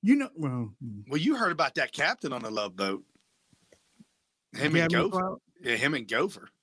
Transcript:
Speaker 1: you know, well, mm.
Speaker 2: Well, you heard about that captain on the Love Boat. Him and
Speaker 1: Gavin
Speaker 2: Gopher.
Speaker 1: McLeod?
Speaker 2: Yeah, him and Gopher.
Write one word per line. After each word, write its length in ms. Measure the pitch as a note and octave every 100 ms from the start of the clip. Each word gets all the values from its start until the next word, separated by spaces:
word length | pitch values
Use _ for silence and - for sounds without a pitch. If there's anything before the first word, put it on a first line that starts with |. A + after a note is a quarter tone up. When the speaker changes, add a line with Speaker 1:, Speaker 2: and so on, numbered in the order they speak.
Speaker 1:
you 120 | G3
know, 140 | C#4+ C4+ E3
well, 360 | D3 B2 A2+ G2+
mm. 180 | A#2+ G2+ G#2
Speaker 2:
Well, 100 | D3
you 140 | F3+
heard 160 | C#4+ G#3+
about 240 | D#3+ D3
that 180 | F3+ C3
captain 400 | - D3+ A#3+ -
on 100 | B2+
the 80 | A#2+
Love 260 | G#2+ G#2 F#2
Boat. 260 | G2 G2 - _ _ _ _ _ _ - _ _ - _ _ _ _
Him 220 | C3 D3 D#3+
and 120 | E3
Speaker 1:
Gavin 220 | E3+ F#3+
Speaker 2:
Gopher. 60 | F#3+
Speaker 1:
McLeod? 160 | F#3 F#3+ _ _
Speaker 2:
Yeah, 120 | B2
him 200 | A#2 C3+
and 120 | D3+ G#2+
Gopher. 400 | A2+ F#3 - - _